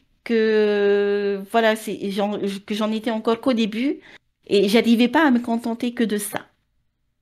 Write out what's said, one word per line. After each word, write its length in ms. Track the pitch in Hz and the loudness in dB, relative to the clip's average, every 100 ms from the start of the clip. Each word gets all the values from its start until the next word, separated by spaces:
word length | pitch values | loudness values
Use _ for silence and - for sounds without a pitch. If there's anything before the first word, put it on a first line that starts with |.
| _ _ | _ _
que, 1160 | - 233 220 214 208 208 202 202 202 202 202 196 202 | -2 0 2 2 2 2 2 2 0 0 -2 -4 -2
voilà, 240 | 226 226 220 | 0 2 0
c'est, 360 | 220 190 202 | -4 -8 -6
j'en, 280 | 196 202 208 202 196 - | -2 -2 -2 -6 -6 -6
que 80 | 208 | -4
j'en 160 | 214 | -2
étais 200 | 220 226 | -4 -4
encore 300 | 220 226 226 | -2 -2 0
qu'au 120 | 269 | 0
début, 460 | 233 220 214 269 - - - _ _ - | 0 -2 -2 -4 -4 -12 -20 _ _ 0
et 240 | 202 196 | 2 4
j'arrivais 400 | 226 233 226 240 | 4 4 4 4
pas 180 | 277 311 | 4 4
à 40 | |
me 80 | 240 | 2
contenter 540 | 240 233 233 226 247 | 0 -4 -4 -6 -6
que 120 | 240 226 | -2 -2
de 120 | 208 | -2
ça. 280 | 208 - - _ _ _ _ _ _ _ | -6 -10 -12 _ _ _ _ _ _ _